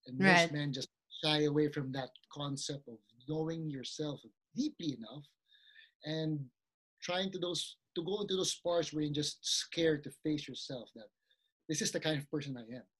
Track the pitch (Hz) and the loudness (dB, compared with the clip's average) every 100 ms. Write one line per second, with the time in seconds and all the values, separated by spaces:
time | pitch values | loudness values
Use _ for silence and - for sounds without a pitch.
0 | - 131 190 175 165 147 147 135 131 _ | -10 4 8 10 8 4 0 -2 -6 _
1 | _ - 160 151 151 143 151 147 131 131 | _ -4 2 4 4 4 2 0 -4 -4
2 | 127 - _ 147 143 139 - 143 143 113 | -6 -10 _ -6 -4 -4 -4 -8 -10 -18
3 | _ 120 127 156 160 165 160 135 120 - | _ _ -6 -2 -2 -2 -4 -6 -8 -6
4 | 151 127 113 _ _ - 302 - 165 123 | -4 -6 -10 _ _ -4 -4 -2 0 0
5 | 110 131 143 _ _ - - - - _ | -2 -12 -14 _ _ -20 -20 -20 -20 _
6 | 151 160 156 151 131 _ _ _ _ _ | -4 0 0 -2 -4 _ _ _ _ _
7 | - 180 190 180 175 165 - - _ - | -2 0 0 -2 -2 -2 -6 -12 _ -6
8 | 165 208 202 190 170 - 175 170 160 151 | -2 -2 0 0 0 0 0 2 2 0
9 | 151 147 147 - - - - 165 165 151 | 0 0 -2 -4 -2 -2 -2 2 2 2
10 | 151 - 156 151 143 123 - 131 107 113 | -2 -6 -2 -2 -4 -10 -10 -10 -12 -18
11 | 104 _ _ _ _ _ - 151 - 170 | -20 _ _ _ _ _ -6 -2 0 0
12 | 160 151 143 151 143 127 113 123 - | 0 -2 -2 -6 -4 -8 -10 -14 -14